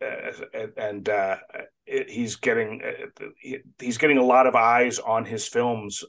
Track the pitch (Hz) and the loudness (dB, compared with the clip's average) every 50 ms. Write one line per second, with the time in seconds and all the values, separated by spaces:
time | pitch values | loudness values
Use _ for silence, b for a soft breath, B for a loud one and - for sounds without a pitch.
0 | - - - - - - - - - - - 113 110 107 - 127 110 104 104 101 | -10 -8 -8 -8 -10 -10 -10 -12 -14 -12 -10 -10 -10 -10 -8 -8 -8 -6 -6 -6
1 | 95 107 104 101 95 95 95 - - - - - - - _ _ _ - 139 135 | -4 -2 -2 0 0 -2 -4 -6 -8 -12 -16 -16 -16 -18 _ _ _ -6 -4 -4
2 | - - 104 117 117 110 - - - 123 113 117 110 107 110 113 - 117 - - | -4 -4 -6 -6 -4 -4 -6 -2 -2 0 0 0 0 -4 -6 -8 -8 -10 -10 -10
3 | - - - - - - - _ - 127 131 - - - _ - 120 123 117 - | -12 -16 -16 -16 -18 -18 -18 _ -14 -14 -14 -14 -14 -18 _ -10 -8 -6 0 2
4 | 156 151 143 131 127 127 127 131 127 127 120 117 113 117 120 123 123 123 - - | 4 4 6 6 6 8 8 8 8 6 6 4 6 6 4 4 4 2 0 -4
5 | - 117 110 113 110 113 117 107 - - - 120 120 120 117 110 104 104 101 - | -2 0 0 0 -2 -4 -6 -6 -6 -2 0 0 0 0 0 -4 -6 -8 -10 -10
6 | - | -10